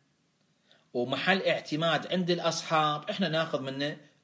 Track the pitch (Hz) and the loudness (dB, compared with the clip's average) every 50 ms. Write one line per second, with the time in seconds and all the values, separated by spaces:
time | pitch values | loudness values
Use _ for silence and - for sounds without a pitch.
0 | _ _ _ _ _ _ _ _ _ _ _ _ _ _ _ _ _ _ - 123 | _ _ _ _ _ _ _ _ _ _ _ _ _ _ _ _ _ _ -2 -2
1 | 120 123 139 135 - 185 196 190 185 175 151 - - - 151 151 170 165 156 143 | -2 0 -2 0 2 2 2 4 4 2 0 0 -2 -4 -2 0 2 2 2 2
2 | - - 175 185 180 170 175 170 - 165 160 - - - 165 156 151 151 147 151 | 0 0 -2 0 2 2 0 0 0 -2 -2 -2 -2 0 2 2 4 2 0 -2
3 | - - 202 196 190 160 156 160 160 160 156 135 131 139 135 139 143 147 151 - | -4 -6 -2 -2 0 0 2 0 0 0 -2 -4 -4 -4 -4 -4 -4 -4 -4 -8
4 | - - _ _ | -14 -20 _ _